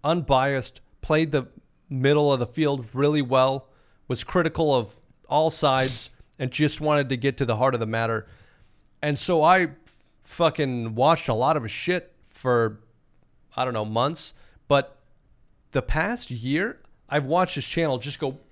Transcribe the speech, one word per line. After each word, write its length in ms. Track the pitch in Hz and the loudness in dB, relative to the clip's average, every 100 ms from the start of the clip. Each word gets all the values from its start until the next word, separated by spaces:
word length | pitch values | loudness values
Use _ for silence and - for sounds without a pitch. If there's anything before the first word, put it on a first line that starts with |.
unbiased, 760 | 147 170 139 131 139 135 - - - _ | 0 -2 2 2 2 -2 -6 -16 -20 _
played 300 | - 156 160 | 0 2 2
the 160 | 139 127 - _ _ _ | -2 -4 -18 _ _ _
middle 440 | 135 135 147 147 | 0 2 4 4
of 60 | 135 | 2
the 80 | 120 | -2
field 400 | - 151 135 110 | 0 0 -2 -6
really 280 | 127 147 151 | 0 2 2
well, 480 | 123 131 131 135 - _ _ _ - | 2 2 2 0 -10 _ _ _ -8
was 160 | 127 | -6
critical 520 | - 180 151 - 156 | 0 0 0 0 2
of 200 | 131 110 - _ _ _ | 2 0 -14 _ _ _
all 200 | 147 160 | 0 0
sides, 600 | - 147 131 131 117 - - - - | 2 2 2 0 -4 -14 -20 -20 -8
and 120 | 127 | -8
just 300 | 135 151 - | 0 0 0
wanted 260 | 151 147 131 | 0 0 0
to 60 | |
get 220 | 131 135 - | -2 -2 -2
to 80 | |
the 100 | 123 110 | -2 0
heart 160 | 131 | 0
of 60 | 123 | 0
the 60 | |
matter. 400 | 110 113 113 110 - - - _ _ _ _ _ | -2 -2 -2 -4 -6 -20 -20 _ _ _ _ _
And 160 | 147 147 | -4 -4
so 240 | - 165 | 0 4
I 260 | 156 185 165 - - - _ _ | 6 4 2 -6 -20 -20 _ _
fucking 720 | - - 165 - 139 123 113 | -20 0 0 2 -4 -4 -6
watched 340 | 110 139 165 - | 0 2 2 0
a 40 | |
lot 220 | 113 131 | 0 2
of 80 | 156 | 0
his 80 | 113 | -4
shit 400 | - - 180 - _ _ | -6 -4 -4 -4 _ _
for, 500 | - 127 120 113 107 _ _ _ _ _ _ _ | -6 0 2 2 -4 _ _ _ _ _ _ _
I 80 | - | -6
don't 100 | 127 | -4
know, 120 | 113 | -4
months. 480 | 107 110 135 165 - - - _ - | -2 0 -2 -4 -14 -16 -20 _ 0
But 300 | 139 139 - _ _ _ _ _ _ _ | 2 2 -16 _ _ _ _ _ _ _
the 100 | 135 | -4
past 480 | - 156 185 240 - | 0 0 0 -4 -8
year, 480 | 120 123 151 214 - - _ _ | -8 -4 -2 -4 -8 -20 _ _
I've 180 | 147 | -4
watched 280 | 135 170 180 | 0 0 0
his 100 | 151 | -4
channel 340 | - - 160 127 | -6 -2 -2 -2
just 180 | 135 - | -6 -6
go 200 | 139 139 _ | -6 -8 _